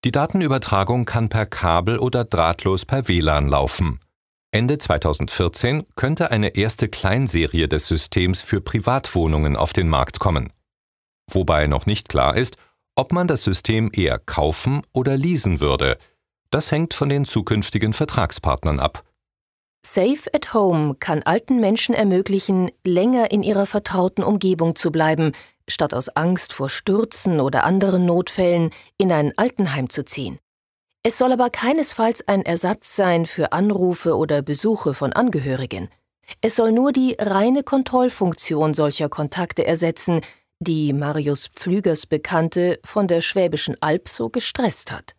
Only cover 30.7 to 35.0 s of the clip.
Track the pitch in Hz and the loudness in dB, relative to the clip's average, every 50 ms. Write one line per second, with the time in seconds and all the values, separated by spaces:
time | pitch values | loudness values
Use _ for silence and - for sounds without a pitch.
30.7 | _ _ _ _ _ _ - 233 226 - 254 254 262 233 247 240 - - 233 240 | _ _ _ _ _ _ -2 -2 0 2 2 2 4 2 2 0 0 -2 0 0
31.7 | 294 320 285 - - - 226 226 233 - - - 202 196 - - 170 165 - 180 | 2 2 0 -2 0 0 0 0 0 -2 -2 0 0 0 0 0 -2 0 0 -2
32.7 | 214 - - - - - 196 185 170 170 170 160 - - 151 - - 165 196 214 | -2 -2 -6 -6 0 2 2 4 4 2 0 -2 -2 -2 -2 0 0 2 2 2
33.7 | 202 185 185 180 175 - - 170 151 104 127 147 147 143 139 151 147 143 - 220 | 2 2 2 0 0 0 0 0 0 2 0 0 0 -2 0 -2 -4 -2 0 0
34.7 | 220 208 - 151 139 - | 0 2 0 -4 -2 -2